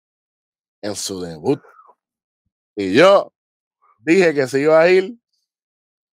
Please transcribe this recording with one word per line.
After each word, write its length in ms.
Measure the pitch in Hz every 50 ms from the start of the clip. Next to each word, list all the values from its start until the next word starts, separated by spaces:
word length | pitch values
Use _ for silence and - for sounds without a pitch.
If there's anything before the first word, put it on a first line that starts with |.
| _ _ _ _ _ _ _ _ _ _ _ _ _ _ _ _ -
en 120 | 107 98
su 260 | - - - 98 92 90
debut. 380 | 85 82 76 80 120 147 - _ _ _ _ _ _ _ _ _ _ _ _ _ _ _ _ _ _ _ _ _ _ -
Y 160 | 104 98 92 95
yo 380 | 131 170 196 202 180 - - _ _ _ _ _ _ _ _ _ _ _ _ _ _
dije 340 | 110 151 170 196 180 165 143
que 120 | 143 131
se 140 | 120 131 135
iba 180 | 143 156 156 160
a 100 | 165 180
ir 260 | 185 190 190 196 240 - _ _ _ _ _ _ _ _ _ _ _ _ _ _ _ _ _ _